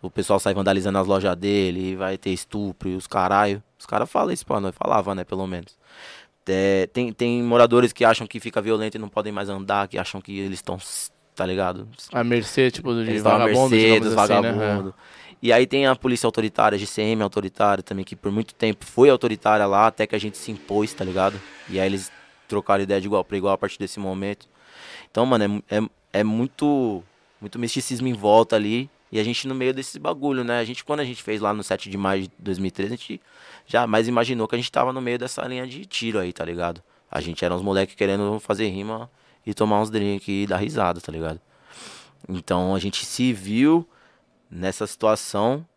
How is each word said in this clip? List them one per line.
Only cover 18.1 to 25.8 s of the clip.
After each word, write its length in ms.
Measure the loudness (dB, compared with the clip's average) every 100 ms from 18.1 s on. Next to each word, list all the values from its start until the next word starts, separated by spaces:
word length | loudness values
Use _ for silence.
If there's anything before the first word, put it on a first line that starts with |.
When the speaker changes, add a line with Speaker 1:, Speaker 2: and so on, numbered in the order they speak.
| -8
Speaker 1:
por 160 | -4
muito 240 | -4 -4 -2
tempo 280 | -2 -2
foi 280 | -6 6 8
autoritária 560 | 8 4 0 2 4 4
lá, 180 | 6 4
até 220 | 4 -2
que 80 | -2
a 40 |
gente 200 | -4 -10
se 100 | -12
impôs, 400 | -12 -2 0 0
tá 140 | -4 -4
ligado? 340 | 2 0 0 -14 -20 -8
E 100 | -2
aí 60 | 0
eles 240 | -2 -6 -16 -20 _ _
trocaram 340 | -6 2 0
ideia 180 | 2 0
de 60 | 0
igual 180 | -2
pra 140 | -2 -2
igual 160 | 0
a 40 | 0
partir 200 | -2 -6
desse 220 | -10 -8
momento. 480 | -8 -6 -6 -8 _ _ _ -20 -20 -20 -8
Então, 160 | 0 2
mano, 160 | 4
é 40 | 2
mu-, 160 | -2 -2
é, 500 | -2